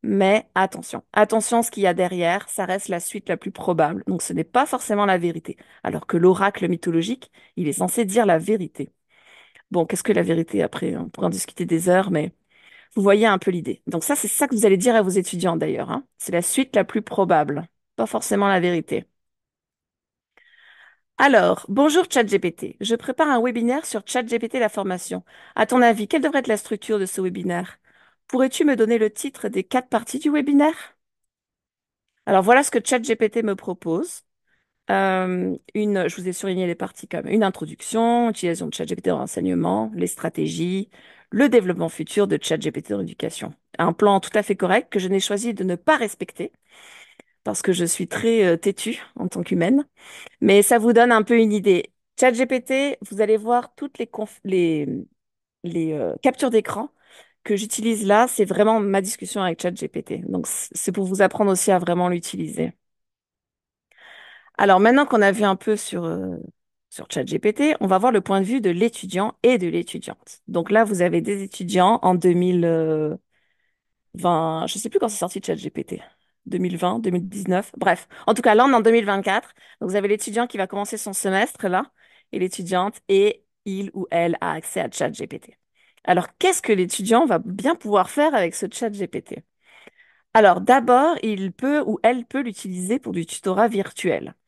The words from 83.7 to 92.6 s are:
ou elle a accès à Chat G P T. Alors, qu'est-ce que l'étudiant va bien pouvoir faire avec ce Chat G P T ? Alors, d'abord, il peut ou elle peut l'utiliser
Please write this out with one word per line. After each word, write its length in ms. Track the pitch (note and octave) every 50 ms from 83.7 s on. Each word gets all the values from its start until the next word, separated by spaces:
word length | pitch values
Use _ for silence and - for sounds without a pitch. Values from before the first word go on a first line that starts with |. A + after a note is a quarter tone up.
| F#3+ F#3+ G3+ F#3+ -
ou 140 | G3 F#3 -
elle 260 | - E3+ E3+ E3+ E3+ -
a 100 | - F3
accès 300 | D#3 D#3+ D#3+ - - F#3
à 80 | F3 B2+
Chat 200 | - - D#3 - -
G 120 | - C#3+
P 140 | - - -
T. 180 | _ - _ _ _ _ _ _ _ _ _ _ _
Alors, 240 | - F3+ F3 F3+ - _ _
qu'est-ce 240 | - F#4 F4+ -
que 120 | - - A3
l'étudiant 520 | F#3+ F#3 F3+ - - G3 G3 A3+ A#3 E4
va 140 | C#4+ G3+ E3
bien 360 | - - F3+ G3 F#3+ C4+ E4+
pouvoir 340 | E4+ - G#3+ G#3 G3 F3+ -
faire 260 | - - D4 D#4 D4
avec 200 | A#3 F#3 E3+ -
ce 100 | - - F#3
Chat 200 | - - A#3+ A3+
G 160 | G#3 G3+ G3+ -
P 140 | - -
T ? 220 | - _ - - - _ _ _ _ _ _ _ _ - _ _ _ _ _ _ _ _ _
Alors, 280 | A3+ G#3+ G3 F3 F3+
d'abord, 540 | F#3+ - B3 C4+ A#3 A#3+ B3 B3 C#4 D#4+ E4+ D4 -
il 300 | A3 G#3+ F#3+ F#3+ F#3+ F3
peut 280 | _ - C4+ C#4+ D4+ C#4 F#3+
ou 100 | A3 - -
elle 220 | A3 B3 B3+ A#3
peut 160 | _ - C4
l'utiliser 580 | C#4 A#3+ G3 -